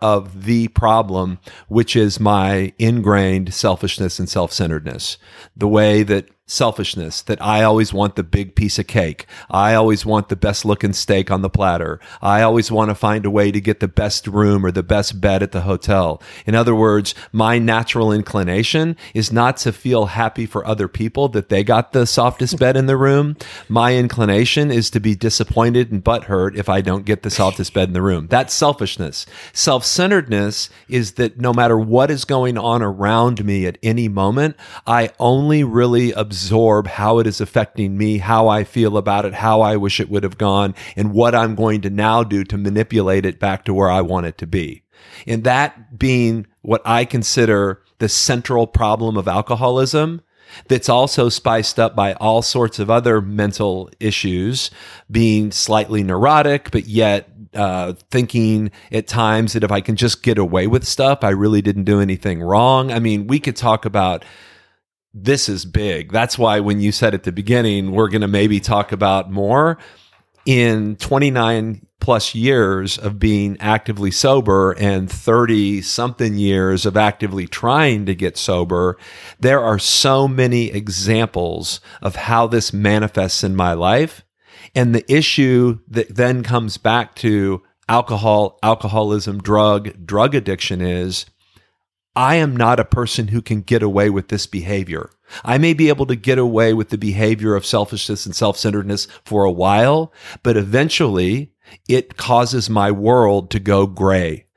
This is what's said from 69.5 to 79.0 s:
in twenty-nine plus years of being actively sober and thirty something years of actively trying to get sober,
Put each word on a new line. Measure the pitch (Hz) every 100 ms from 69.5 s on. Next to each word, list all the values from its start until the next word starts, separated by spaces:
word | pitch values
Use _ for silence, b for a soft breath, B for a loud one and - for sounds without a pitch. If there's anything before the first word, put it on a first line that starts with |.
| 127 160 165 B B B B _ _
in | - 127 117 110 107 104
twenty-nine | - 135 143 127 113 113 110 104 - _
plus | - 117 -
years | 113 120 135 98 95 95 -
of | 104 104
being | 110 104 101 98
actively | 107 110 - 104 101
sober | 92 135 135 107 95 95
and | 90 101 98 92
thirty | - - 113 120 110 101 101
something | 95 - 120 120 117
years | 101 101 95 92 95 104
of | 98
actively | 104 - 104 95 90
trying | - 117 143 151 110 95
to |
get | 92 92 -
sober, | - 90 87 90 90 90